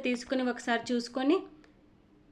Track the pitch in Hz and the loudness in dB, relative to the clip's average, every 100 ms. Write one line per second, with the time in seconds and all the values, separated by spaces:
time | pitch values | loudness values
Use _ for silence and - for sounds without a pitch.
0 | 254 247 - 262 254 240 - 233 233 240 | 0 -2 0 0 0 -2 0 -2 0 -2
1 | 233 - 269 370 - - - - - - | -2 0 2 2 0 -12 -20 -20 -20 -20
2 | _ - - | _ -20 -20